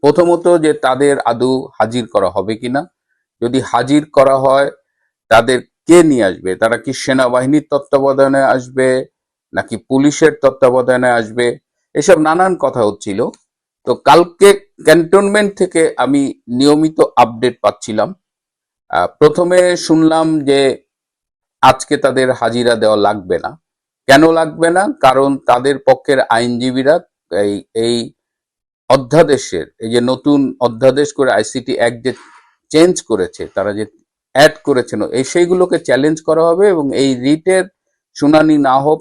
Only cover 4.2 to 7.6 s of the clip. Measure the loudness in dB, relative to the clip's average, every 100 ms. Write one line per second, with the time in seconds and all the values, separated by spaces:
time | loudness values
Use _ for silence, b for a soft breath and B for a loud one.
4.2 | 2 2 2 0 0 -6 _ _ _ _
5.2 | _ 2 2 -2 -4 _ 4 4 6 2
6.2 | 0 -2 -8 -2 -2 -2 -6 -8 -4 0
7.2 | 0 0 0 -2